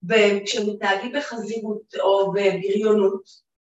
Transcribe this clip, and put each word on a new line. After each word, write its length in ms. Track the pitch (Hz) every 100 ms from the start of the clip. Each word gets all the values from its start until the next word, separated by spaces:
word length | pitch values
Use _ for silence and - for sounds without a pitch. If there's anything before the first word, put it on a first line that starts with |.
| 175
וכשמתנהגים 1000 | 220 202 202 - 240 208 202 202 190 247
בחזירות 840 | 285 285 240 202 226 214 208 - 190
או 320 | 185 196 196
בבריונות, 920 | 196 196 175 196 208 214 214 190 - - - _ _ _